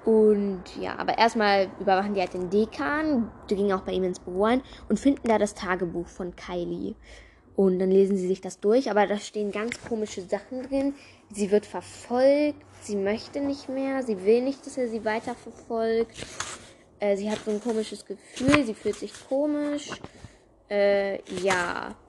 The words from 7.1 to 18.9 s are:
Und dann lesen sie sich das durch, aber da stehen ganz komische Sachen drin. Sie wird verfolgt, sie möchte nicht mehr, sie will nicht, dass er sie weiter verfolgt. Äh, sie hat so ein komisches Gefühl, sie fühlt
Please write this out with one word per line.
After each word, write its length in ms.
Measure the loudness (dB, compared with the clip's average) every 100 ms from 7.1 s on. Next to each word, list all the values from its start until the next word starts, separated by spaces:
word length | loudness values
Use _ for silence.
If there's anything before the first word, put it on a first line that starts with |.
| -20 -20 _ _ 2
Und 240 | 4 4
dann 100 | 4
lesen 280 | 6 6 2
sie 100 | 0
sich 140 | -2
das 180 | -4 -4
durch, 320 | 2 4 4
aber 160 | 2 2
da 100 | 0
stehen 340 | -4 -6 -4
ganz 300 | -4 -6 -6 -6
komische 340 | -4 -4 -8
Sachen 420 | -6 -6 -6 -10
drin. 300 | -4 -2 -2 -4 -14 -20 _
Sie 200 | -4 2
wird 140 | 2 0
verfolgt, 960 | -10 -10 -18 -4 4 4 6 2 -2 -14 -20
sie 160 | -6 -2
möchte 420 | 0 -2 -4 -6
nicht 300 | -4 -4 -6
mehr, 340 | -4 -2 -4
sie 220 | -2 -2 4
will 160 | 4
nicht, 240 | 2 -4 -10
dass 120 | -6
er 120 | -4
sie 160 | -4 -4
weiter 300 | -4 -6 -10
verfolgt. 840 | -14 -20 -8 -2 0 0 -2 -6 -16 -12 -12 -12 -18 -20 _ _
Äh, 160 | 0 0
sie 140 | 0
hat 100 | -4 -4
so 60 |
ein 100 | -4
komisches 440 | -2 -2 -4 -10 -12
Gefühl, 600 | -14 -14 -2 4 4 2
sie 80 |
fühlt 240 | -2 -4